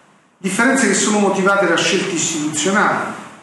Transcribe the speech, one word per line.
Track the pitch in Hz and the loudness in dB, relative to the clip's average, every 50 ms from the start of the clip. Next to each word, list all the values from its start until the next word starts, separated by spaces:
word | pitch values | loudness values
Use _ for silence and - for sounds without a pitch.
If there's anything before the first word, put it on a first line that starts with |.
| _ _ _ _ _ _ _ _ | _ _ _ _ _ _ _ _
Differenze | 180 190 180 - 233 262 262 - 220 202 | -6 -4 0 0 2 2 2 2 2 2
che | 190 | 2
sono | - - - 208 208 | 2 0 0 2 2
motivate | 202 190 - 190 185 196 196 190 196 170 | 2 2 0 2 2 2 2 2 2 2
da | 170 170 | 2 2
scelte | - - 196 180 151 - 175 | 0 0 0 0 -2 -2 -4
istituzionali, | 156 - - - 311 - - - - - 190 202 208 185 143 123 - - - - - - - - - | -4 -4 -4 -4 -4 -4 -4 -4 -2 -2 0 0 2 2 0 0 -2 -4 -8 -10 -12 -16 -18 -20 -20